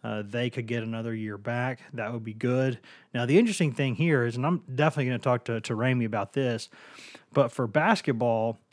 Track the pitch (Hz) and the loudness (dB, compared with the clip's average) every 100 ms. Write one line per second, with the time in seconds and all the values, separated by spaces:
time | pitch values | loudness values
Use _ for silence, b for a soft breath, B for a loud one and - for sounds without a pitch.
0 | 117 107 104 120 123 127 117 120 113 113 | -8 -6 -6 -4 -2 -4 -4 -4 -4 -6
1 | 113 110 107 101 110 120 127 120 - 120 | -6 -6 -6 -8 -4 -2 -2 -6 -10 -8
2 | 110 120 113 107 123 127 131 117 B B | -6 -6 -8 -4 0 2 0 -2 B B
3 | B 120 120 175 233 196 156 123 135 110 | B -4 4 4 4 2 0 0 0 2
4 | 165 139 120 117 147 175 - 127 156 151 | 4 4 2 0 0 -2 -2 0 2 2
5 | 127 120 - 123 - 113 - 110 127 127 | 0 0 2 0 0 -4 -2 0 2 2
6 | 113 107 98 139 127 117 - B B B | 0 -2 -2 -2 0 -2 -6 B B B
7 | B B B 139 117 - 117 151 170 208 | B B B 2 2 0 0 2 4 4
8 | - 113 120 113 113 110 _ | 2 0 2 2 0 -4 _